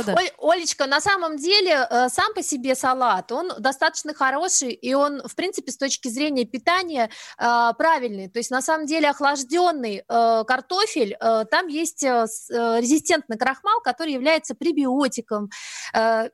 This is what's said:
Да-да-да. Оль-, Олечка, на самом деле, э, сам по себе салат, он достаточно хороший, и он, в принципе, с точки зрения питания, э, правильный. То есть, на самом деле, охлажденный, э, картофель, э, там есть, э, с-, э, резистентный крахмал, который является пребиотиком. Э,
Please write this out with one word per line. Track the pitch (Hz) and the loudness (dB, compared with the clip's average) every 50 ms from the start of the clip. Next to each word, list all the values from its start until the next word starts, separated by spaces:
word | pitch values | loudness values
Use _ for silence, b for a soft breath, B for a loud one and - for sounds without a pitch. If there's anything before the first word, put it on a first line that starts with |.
| 226 | 0
Да-да-да. | 208 185 | 0 0
Оль-, | 339 370 349 - - - 302 339 | 0 0 0 -4 -2 2 2 2
Олечка, | 370 339 302 - - 285 | 2 0 -4 -4 -4 -2
на | 269 277 302 | 0 0 0
самом | 302 403 392 381 349 320 311 | 2 0 0 0 0 -4 -4
деле, | 285 277 349 403 415 381 359 311 277 254 - | -4 0 2 2 2 4 4 2 2 2 2
э, | 240 240 254 254 | 2 2 2 2
сам | - - 370 440 427 | 2 0 0 0 -2
по | 381 302 | -4 -6
себе | - 302 262 240 269 262 | -4 -6 -4 -2 -2 -2
салат, | 254 - 262 254 262 254 240 202 185 180 - 233 | 0 0 0 0 2 2 2 2 0 -2 -4 -6
он | 277 349 370 254 - | -6 -6 -6 -6 -2
достаточно | 208 262 269 - 320 320 311 - - 302 302 | -2 -2 0 0 0 -2 -2 -4 -8 -10 -4
хороший, | - 269 262 262 285 339 370 - - 285 247 220 | -2 0 0 0 0 -2 0 0 0 -2 -2 -6
и | - - 247 262 | -6 -4 0 2
он, | 277 285 294 285 269 - | 2 2 0 -2 -6 -10
в | 233 - | -10 -6
принципе, | - 339 370 370 - 269 - | -6 -6 -4 -6 -6 -10 -10
с | - | -8
точки | - 269 269 - - - 254 | -6 -4 -4 -4 -6 -6 -6
зрения | 220 254 294 311 285 262 240 | -4 -2 -2 -2 0 -2 -2
питания, | 220 - 247 - 339 349 370 381 339 311 254 226 214 B B B B B - | -4 -6 -2 0 0 2 2 0 -2 -2 -2 -2 -2 B B B B B -2
э, | 214 240 240 240 233 233 233 - | 0 2 4 4 2 2 2 2
правильный. | 302 320 320 294 247 233 208 196 190 185 | 2 2 2 2 0 -4 -6 -8 -10 -8
То | - 233 | -8 -8
есть, | 233 - | -6 -4
на | 254 262 262 | -4 -2 0
самом | - 320 311 311 | 0 0 -2 0
деле, | 269 311 320 302 294 | -2 0 2 2 2
охлажденный, | 277 - 285 277 285 269 269 240 294 349 359 349 330 294 240 220 202 190 - - | 2 2 0 0 0 0 -2 -2 2 2 2 2 2 0 -4 -6 -6 -8 -6 0
э, | - 233 233 226 226 226 220 | 2 4 4 4 4 2 2
картофель, | 226 254 262 254 - 359 370 440 427 - 320 233 196 - - | 2 0 -2 0 -2 -2 0 0 0 0 0 0 0 -2 -2
э, | - 226 226 220 220 214 | 0 2 2 2 2 2
там | 294 330 381 339 | 0 0 0 0
есть, | 285 311 339 311 - - 285 | -2 -4 -4 -4 -4 -2 0
э, | 262 247 240 226 | 2 2 2 2
с-, | 220 - - - - | 0 -4 -10 -10 -6
э, | - 233 233 233 226 233 | -2 0 0 2 2 2
резистентный | 240 240 294 311 - - 349 311 - - 226 220 | 2 2 2 2 4 2 0 0 0 -4 -2 2
крахмал, | - 262 269 - - 403 440 466 453 | 2 2 2 2 0 0 0 0 0
который | - 240 - 330 311 277 | -2 -4 -2 -4 -4 -4
является | 254 247 302 320 311 - - 247 | 0 2 2 2 2 0 -4 -8
пребиотиком. | - 311 339 311 294 277 254 254 285 285 254 - - 220 - 220 208 208 202 B B B B B B B B - | -4 -2 0 0 2 0 2 2 2 0 0 -2 -6 -6 -6 -6 -6 -6 -8 B B B B B B B B -2
Э, | 226 220 226 226 220 226 247 | 0 2 2 2 2 0 -2